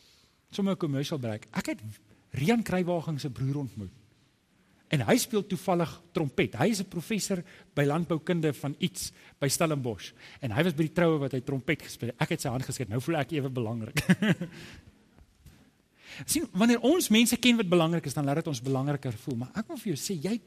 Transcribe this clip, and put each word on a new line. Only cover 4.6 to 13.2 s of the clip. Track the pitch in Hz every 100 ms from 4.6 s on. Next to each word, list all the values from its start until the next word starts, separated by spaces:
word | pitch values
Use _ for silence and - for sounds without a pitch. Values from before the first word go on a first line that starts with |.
| _ _ -
En | 143 113
hy | 247
speel | - 214 -
toevallig | 185 - 175 170 - -
trompet. | - 151 - 143 110
Hy | 170
is | 208
'n | 196
professor | 170 - 220 - 190 - - -
by | -
landboukunde | 143 156 170 165 - 175 156
van | 139 139 143
iets | 180 - - - - _
by | 143
Stellenbosch. | - 165 147 123 104 - - - -
En | 131
hy | 107
was | 175
by | 143 156
die |
troue | - 170 156
wat | 139
hy | 135
trompet | 123 139 123 151
gespeel | - - 117
het. | -
Ek | 147
het | 165
sy | 143
hand | 120
geskit. | 127 127 127
Nou | 131
voel | 131
ek | 165